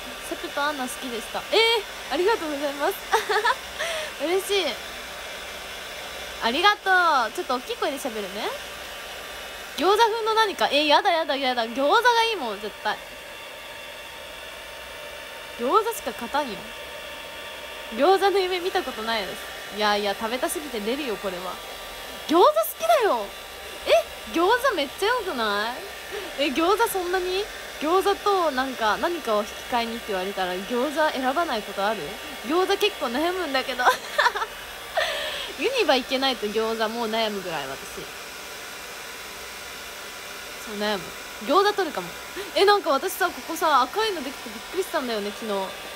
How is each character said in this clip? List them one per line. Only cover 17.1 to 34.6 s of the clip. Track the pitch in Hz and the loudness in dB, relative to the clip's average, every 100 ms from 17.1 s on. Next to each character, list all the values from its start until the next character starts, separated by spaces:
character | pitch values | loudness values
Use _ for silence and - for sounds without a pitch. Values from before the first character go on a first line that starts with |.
| - - - - - - - - | -12 -12 -12 -12 -12 -12 -12 -6
餃 | 226 320 381 | 2 6 6
子 | 392 | 6
の | 392 | 4
夢 | 359 370 | 2 0
見 | 359 | 0
た | 381 | -2
こ | 262 | -2
と | 220 | -4
な | 226 226 | -2 -2
い | |
で | 185 | -2
す。 | - - - - 202 | -6 -10 -10 -8 0
い | |
や | 208 208 | 2 4
い | |
や、 | 202 | 2
食 | 196 220 | 0 -2
べ | 254 | 0
た | 330 | -2
す | 349 | -2
ぎ | 294 | -4
て | 226 | -4
出 | 208 277 | -2 -2
る | 269 | -2
よ、 | - | -4
こ | 202 | -4
れ | 180 | -6
は。 | 180 - - - - - - - - | -8 -8 -10 -12 -12 -12 -12 -8 4
餃 | 330 | 8
子 | |
好 | 554 622 622 - | 8 8 2 2
き | 659 | 4
だ | 622 | 6
よ。 | 403 240 202 - - - - - - | 6 2 -2 -10 -12 -12 -12 -4 4
え、 | 640 - - - | 4 4 -8 -4
餃 | 262 359 480 539 | 2 4 6 4
子 | |
め | 359 | 2
っ | 277 - | -2 0
ち | |
ゃ | 392 | 2
良 | 494 | 2
く | 370 | 0
な | 262 214 202 226 254 403 - - 415 349 - | 0 0 2 0 -4 -8 -12 -8 -8 -6 0
い？ | |
え、 | 294 | 0
餃 | 254 339 427 | 4 4 4
子 | 453 | 4
そ | 381 | 0
ん | 349 | 0
な | 370 | 0
に？ | 359 381 440 - - - | 0 -2 -4 -8 -10 -4
餃 | 294 381 | 2 4
子 | 403 392 | 4 2
と | 415 392 320 | 4 4 4
な | 254 | 2
ん | 269 | -2
か、 | 247 220 196 | 2 2 2
何 | 320 339 | 2 0
か | 233 208 | 0 0
を | |
引 | 214 | 0
き | - - | -6 -2
換 | 240 | 0
え | 233 | 0
に | 233 | -4
っ | |
て | - | -4
言 | 185 | -2
わ | |
れ | 190 | -2
た | 190 180 | -2 -2
ら、 | |
餃 | 185 196 240 294 285 | -2 -2 0 0 2
子 | 302 | 2
選 | 254 262 | 2 0
ば | 285 | 2
な | 339 226 | 2 0
い | |
こ | 208 | -4
と | 196 196 | 0 0
あ | |
る？ | 214 143 - - - 214 | 0 -4 -8 -10 -8 0
餃 | 339 370 | 2 4
子 | 403 | 4
結 | 403 - | 2 0
構 | 262 | -2
悩 | 247 339 | 0 0
む | 370 320 | 0 0
ん | |
だ | 269 | 0
け | 247 | 0
ど。 | 247 254 | 2 4
<laughs> | 508 - - 466 403 440 - | 4 0 4 4 4 -4 -8